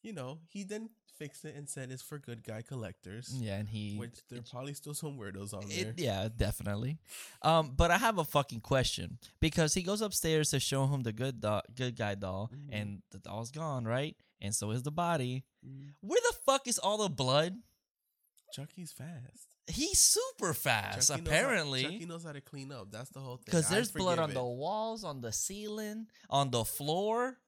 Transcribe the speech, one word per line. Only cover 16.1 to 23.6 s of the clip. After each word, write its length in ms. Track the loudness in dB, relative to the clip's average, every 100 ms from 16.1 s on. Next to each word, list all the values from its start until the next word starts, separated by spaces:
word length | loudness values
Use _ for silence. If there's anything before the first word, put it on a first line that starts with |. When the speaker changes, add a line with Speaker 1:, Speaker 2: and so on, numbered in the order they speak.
| 4 4
Speaker 2:
the 60 | 2
fuck 220 | 2 2 2
is 100 | 0
all 180 | 2 2
the 100 | 0
blood? 480 | 2 4 4 4 -2 -14 _ _ _ _ _ _ _ _
Speaker 1:
Chucky's 380 | -12 -12 -12 -14
fast. 580 | -12 -12 -12 -14 -18 -20 _ -8
Speaker 2:
He's 300 | -2 2 6
super 540 | 8 6 0 -2 -2
fast, 540 | 2 2 2 2 2 2
Speaker 1:
Chucky 140 | 2
knows 80 | 2
how, 60 | 4
Speaker 2:
apparently. 460 | 4 2 2 0
Speaker 1:
Chucky 220 | -2 -4
knows 180 | -8 -10
how 80 | -10
to 80 | -14
clean 300 | -12 -12 -10
up. 200 | -12 -10
That's 180 | -12 -12
the 80 | -12
whole 160 | -12 -12
thing. 80 | 2
Speaker 2:
'Cause 200 | 2